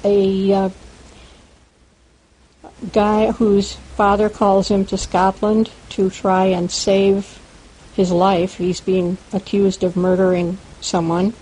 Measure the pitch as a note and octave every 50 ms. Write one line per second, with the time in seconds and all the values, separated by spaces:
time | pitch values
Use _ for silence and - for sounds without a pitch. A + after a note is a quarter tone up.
0 | - G3+ G3+ G3+ G3 F#3+ G3 F#3+ F#3+ G3 G3 G3 F#3+ F#3+ F#3+ - - - - -
1 | - - - - - - - - - _ _ _ _ _ _ _ _ _ _ _
2 | _ _ _ _ _ _ _ _ _ _ _ _ - - - - - F#3 - A3+
3 | G#3 G#3 G#3+ G#3+ A3 A3+ A3+ - A#3 G#3+ G3+ G3+ G3 - - - - - - -
4 | G#3 G3+ G3+ G3+ G#3+ G#3 G#3 - A3 G3+ F#3+ G3 F#3+ - G#3+ G3 F#3+ - - F#3+
5 | - - - F3+ F#3 F#3+ F#3+ - - G#3 G#3+ A3 A3 - - - - - - -
6 | G3 F#3+ F#3+ - - G3 F#3 F#3 F#3 F#3+ F#3 F3 F3 F#3 - - - - G3 G3
7 | G3 G3 G3 G3 G3 - - - - - - - - - - - - - - -
8 | F#3+ F3 F3+ F3 F#3 G3 G3 E3+ F3+ F#3 - - F3+ F3+ F3 - - - F#3 F#3
9 | F3+ F3 F#3+ - - - - G3 - - - G3+ G3 F#3+ F#3 - F#3 F3+ F3 F3+
10 | F3+ F#3 F#3 F3+ F#3+ F#3 F#3 F3 F3 E3+ F#3 G3 - - - - - - - F3+
11 | E3 E3 E3 F3 F#3 G#3 A#3 -